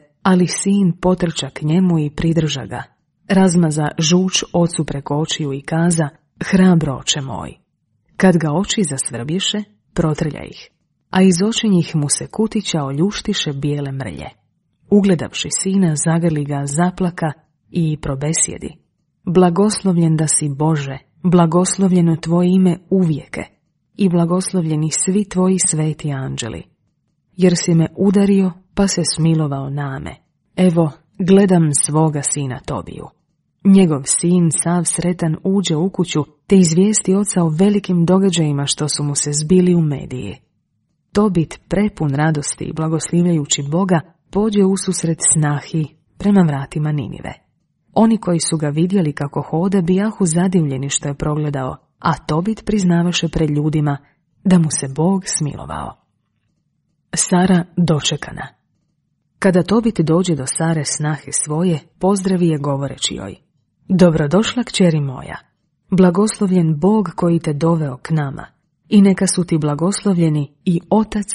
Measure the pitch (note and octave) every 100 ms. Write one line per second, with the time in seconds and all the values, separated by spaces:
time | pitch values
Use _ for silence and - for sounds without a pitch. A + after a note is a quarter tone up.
0 | _ _ F#3+ F3+ E3+ - G3 G3+ F3+ E3+
1 | F3+ F3+ E3+ - C#3 - D3+ F3 F#3 E3
2 | D3 - E3 E3 D#3 C3+ G2+ B2 - _
3 | _ _ - F#3+ F#3+ E3+ D#3+ D3+ D3 -
4 | D#3 F3+ F#3 - - F3 E3+ - D3 C#3+
5 | - D3 D#3+ - D3 C#3 - D#3+ E3+ E3
6 | D3 - _ - - F#3 F#3 E3+ D3 B2+
7 | - D3+ C3+ A2+ - - _ _ _ _
8 | _ - F#3 E3+ D#3 D3+ G#3 - F3+ C3+
9 | - A#2+ D3 F3+ - G#3 G#3 _ _ -
10 | D#3+ D3+ D#3 - - - - _ _ _
11 | _ F#3 F#3+ E3+ G#3 A#3 A3 F3+ - D#3
12 | C#3 - C#3 - A3 G#3+ - D#3+ C3+ C#3
13 | G3 - - G3 D#3 C#3 C#3+ D3 C#3 C3+
14 | A#2 C#2 D#2 - _ _ _ _ - G#3
15 | G3 D#3 A#2 - D3+ - F#3+ G3 F3 D3
16 | E3 E3 E3+ D3+ C#3+ C#3+ C#3+ D3 F3+ F3+
17 | F3+ F3 D#3+ - _ _ _ E3+ D#3 D3+
18 | D3 C3+ D3 E3+ - - - - _ _
19 | _ _ F#3 F3 F3+ F3 G#3+ - G3 E3+
20 | E3 D#3 D#3 - D3+ C#3 D#3 D3+ C#3 C3+
21 | _ _ F#3 F3 E3 F3 F#3 - F#3+ F3+
22 | E3+ D#3+ D#3+ E3+ F3+ F#3+ F#3 E3 - F#3+
23 | E3+ D3 - - - _ _ _ _ -
24 | F#3+ E3+ E3+ F3+ F#3 F#3 D#3+ D3+ D#3 -
25 | - G3 G3+ F#3 F#3 F#3 - D#3 D#3 D3+
26 | D3 C3+ C3+ C3+ A2+ - - _ _ _
27 | _ _ _ - F3+ F3 - E3 D#3+ -
28 | G3 G3+ G3+ G3 F#3 - _ - G3 -
29 | D3 - D#3+ D#3+ D3 C#3 C3+ C#3+ C#3+ C3+
30 | - - _ _ _ - F#3 E3+ D#3+ -
31 | _ - F#3 G3 G3+ F3 D#3 C#3+ D3 D#3
32 | D#3+ D3 - D3+ C#3 B2 - A2+ - -
33 | - _ _ _ _ _ G3 G3 F3 C#3
34 | C#3 - F3 F3+ E3+ - E3 F3 E3 -
35 | F3 F3+ E3 D#3 F#3+ G3 E3+ D3+ F#3+ F#3+
36 | E3+ D3+ - _ - G3 E3+ D#3+ G#3 G#3+
37 | - G3 G3+ F3+ E3 D#3 G3+ G3+ G3+ F3
38 | E3 F#3+ G3 E3+ D3+ C#3+ C#3 - D3+ -
39 | D3 C#3 D3 D3 D3+ F#3 F3+ F3 D#3 C3+
40 | - B2+ G2+ - _ _ _ _ _ _
41 | _ G#3 G#3+ F3 D3+ - - F3+ G#3 -
42 | D3+ C3+ D#3+ D3 - - - D#3+ D#3+ D#3+
43 | - E3+ F3 E3 C#3+ - C#3+ E3+ F#3+ E3+
44 | - _ _ G3 A3 G3+ F#3+ G3 - F3+
45 | E3 D#3+ - D#3 D3+ D3 - E3 D#3 _
46 | _ - G3+ G3 D#3+ C#3 C#3 D#3 D3+ D3
47 | - - - - _ _ _ _ _ -
48 | A3+ G#3+ - E3+ - E3 D3+ D3+ F3+ G3+
49 | D3+ C#3+ C#3 C#3+ - D#3+ F#3+ G3 E3+ F#3
50 | A3 - F3+ E3 F#3+ F3+ D3 C3 C#3 -
51 | D3 C#3 D3+ D3+ D3 C#3 C3 - _ _
52 | E3 - - D#3 G3 A3 - G#3 F3+ E3+
53 | F3 E3+ E3 E3 D3+ D3 D3+ D3+ D3 C#3+
54 | _ _ _ _ F#3 F3+ D#3 - C3+ C3+
55 | E3+ F#3+ - - D3 - C#2 D2+ C2 -
56 | _ _ _ _ _ _ _ _ _ _
57 | _ - - F3+ F#3 F3+ - - E3+ D3+
58 | - D3+ - - C3+ _ _ _ _ _
59 | _ _ _ - G3 F3+ E3+ A3 A3+ G3
60 | D#3+ E3+ F3+ C#3+ C3 - E3 D#3+ C#3 -
61 | D3+ D3 - - D3+ D3+ F3+ D#3 - -
62 | F#3 G3+ F#3+ F#3 F3 D3+ C#3+ C#3 C#3 -
63 | - - G2 - _ _ _ _ - F3+
64 | F3+ D#3 D3 F3+ A3+ B3 A#3 - F3 D#3
65 | C#3 B2+ - - - _ _ _ - F#3
66 | F#3 F3 G#3+ - G3+ F#3 D#3+ D3 F#3 A3
67 | F3 - F3 E3+ E3 C#3+ D#3+ E3 C#3+ C3
68 | - D#3 C#3 - - _ _ _ - G#3+
69 | G3 F#3+ F#3+ - E3+ D#3+ D3 D3 F3 G3+
70 | G#3 F3 E3 D3+ C#3+ _ - E3+ - G#3+
71 | G#3+ G#3 G3+